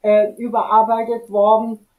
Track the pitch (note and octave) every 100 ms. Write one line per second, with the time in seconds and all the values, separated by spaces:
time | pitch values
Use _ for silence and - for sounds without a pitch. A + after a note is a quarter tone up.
0 | G#3+ G#3+ G#3+ - A#3+ A3+ - G#3+ A3 A3+
1 | A3+ A#3 A3+ G3+ G3+ A3 A3+ A3 _